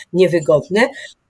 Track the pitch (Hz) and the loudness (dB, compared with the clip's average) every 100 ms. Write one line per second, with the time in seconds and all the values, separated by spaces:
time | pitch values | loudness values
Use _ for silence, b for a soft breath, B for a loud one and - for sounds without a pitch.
0 | - 175 175 165 156 147 - 202 269 B | -6 0 2 2 0 0 0 -2 -2 B
1 | B _ | B _